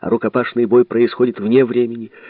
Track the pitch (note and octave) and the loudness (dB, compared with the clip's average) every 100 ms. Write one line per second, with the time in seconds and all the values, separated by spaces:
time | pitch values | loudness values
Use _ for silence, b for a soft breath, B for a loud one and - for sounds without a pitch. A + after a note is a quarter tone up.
0 | - A#2 A2 B2+ A#2+ A#2 A#2 A#2+ B2 A2+ | -2 -2 -2 -4 -4 -2 2 2 2 0
1 | A#2 - B2+ - G2+ B2 B2+ A#2+ A#2+ A#2 | -2 2 0 0 0 2 2 0 -2 -6
2 | A2 B B | -14 B B